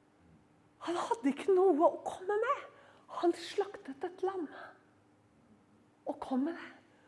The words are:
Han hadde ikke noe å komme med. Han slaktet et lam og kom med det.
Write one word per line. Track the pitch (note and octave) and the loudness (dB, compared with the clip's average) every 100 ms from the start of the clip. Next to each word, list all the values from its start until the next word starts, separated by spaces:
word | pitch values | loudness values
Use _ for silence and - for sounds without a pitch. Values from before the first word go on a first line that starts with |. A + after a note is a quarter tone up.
| _ _ _ - _ _ _ _ - | _ _ _ -20 _ _ _ _ -4
Han | F4 | -2
hadde | - - C4+ | -2 0 0
ikke | C4 - F#4 | 0 4 6
noe | G4 C#4+ E4 | 6 6 6
å | - - | 4 -4
komme | - F#4+ G#4 | -6 -2 0
med. | A#4+ C#5 - - - - - - | 0 -2 -6 -18 -20 -20 -14 0
Han | F4 - | 0 0
slaktet | - - F#4+ - - C4+ | -4 -4 -4 -6 -12 -8
et | F4 - F#4 | -10 -4 -4
lam | F#4+ D4 - - - _ _ _ _ _ _ _ - _ _ _ _ - | -4 -6 -10 -16 -18 _ _ _ _ _ _ _ -20 _ _ _ _ -10
og | C#4+ | -8
kom | - B3+ D4 | -4 -2 -2
med | E4+ | -4
det. | - - _ _ | -12 -18 _ _